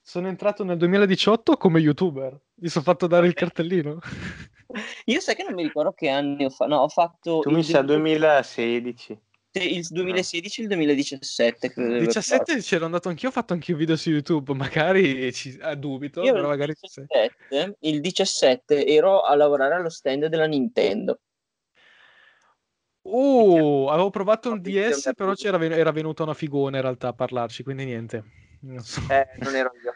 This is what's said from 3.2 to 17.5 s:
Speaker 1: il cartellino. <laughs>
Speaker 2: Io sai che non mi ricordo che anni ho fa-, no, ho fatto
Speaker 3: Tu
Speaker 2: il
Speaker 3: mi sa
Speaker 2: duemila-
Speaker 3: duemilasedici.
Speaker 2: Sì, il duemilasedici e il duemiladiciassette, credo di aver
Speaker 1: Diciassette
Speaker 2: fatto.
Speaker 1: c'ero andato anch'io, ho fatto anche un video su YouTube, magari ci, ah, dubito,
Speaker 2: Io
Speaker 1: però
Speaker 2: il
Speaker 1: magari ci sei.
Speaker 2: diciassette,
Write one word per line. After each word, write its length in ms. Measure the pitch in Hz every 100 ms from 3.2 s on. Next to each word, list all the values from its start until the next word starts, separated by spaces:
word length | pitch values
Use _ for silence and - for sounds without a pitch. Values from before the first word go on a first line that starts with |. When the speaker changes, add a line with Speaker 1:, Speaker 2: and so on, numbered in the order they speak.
| 175
Speaker 1:
il 60 | -
cartellino. 640 | 170 - 165 185 143 160
<laughs> 520 | - - - - - _ _ - - - -
Speaker 2:
Io 140 | 269
sai 140 | - 220
che 80 |
non 100 | 381
mi 100 | 185
ricordo 300 | 156 147 156
che 160 | - 156
anni 340 | 135 143 143
ho 60 | 135
fa-, 160 | - 117
no, 140 | 147
ho 100 | 143
fatto 500 | - 170 _ 170 160
Speaker 3:
Tu 100 | 143
Speaker 2:
il 60 | 160
Speaker 3:
mi 80 |
sa 180 | 156 160
Speaker 2:
duemila- 600 | 139 151 156 156 156 143
Speaker 3:
duemilasedici. 800 | 120 - 117 117 123 120 - 104 _ _ _
Speaker 2:
Sì, 240 | 196 180 175
il 100 | 170
duemilasedici 680 | 160 185 180 175 170 190 -
e 40 |
il 60 | 220
duemiladiciassette, 1000 | 190 147 139 143 135 - - 117 117 123
credo 160 | - 120
di 60 | 120
aver 120 | 117
Speaker 1:
Diciassette 440 | 156 - 254 262 285
Speaker 2:
fatto. 80 | -
Speaker 1:
c'ero 180 | 175
andato 240 | 165 175 185
anch'io, 220 | 160 262
ho 20 |
fatto 220 | - -
anche 180 | 175 143
un 60 | 160
video 180 | 160 160
su 140 | 175
YouTube, 440 | 151 143 160 139
magari 760 | 139 135 160 160 190 175 131 127
ci, 260 | 123 135 127
ah, 140 | 156 143
dubito, 460 | 143 135 143 170
Speaker 2:
Io 100 | 226
Speaker 1:
però 100 | 240
Speaker 2:
il 60 | 147
Speaker 1:
magari 260 | 143 143 151
ci 120 | -
sei. 160 | - 139
Speaker 2:
diciassette, 680 | 196 214 _ -